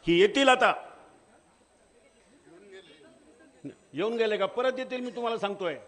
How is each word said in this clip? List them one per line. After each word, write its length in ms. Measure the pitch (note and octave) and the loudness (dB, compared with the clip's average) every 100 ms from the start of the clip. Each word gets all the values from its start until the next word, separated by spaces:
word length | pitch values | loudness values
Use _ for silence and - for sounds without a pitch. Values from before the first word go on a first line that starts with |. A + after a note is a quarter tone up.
| - | 2
ही 140 | E3+ | 4
येतील 280 | G3+ C4+ C4+ | 4 4 4
आता, 240 | B3+ A3 D3 - - - _ _ _ _ _ _ _ _ _ _ _ _ C#4 _ F3 G3+ F#3+ E3 D3 - _ _ _ - _ C#3+ - _ | 6 4 2 -8 -20 -20 _ _ _ _ _ _ _ _ _ _ _ _ _ _ -20 -20 -20 -20 -20 -20 _ _ _ -20 _ -20 -20 _
येऊन 240 | C3+ G#3+ A#3 | -6 -6 -2
गेले 200 | A3 G#3 | -2 0
का? 80 | F#3+ | -2
परत 260 | A3 B3+ B3+ | -2 -2 -4
येतील, 240 | B3+ B3+ | -8 -8
मी 100 | B3 | -8
तुम्हाला 260 | A#3 A#3 A3+ | -6 -6 -4
सांगतोय. 400 | G3+ G3 F3+ C#3 | -6 -4 -6 -8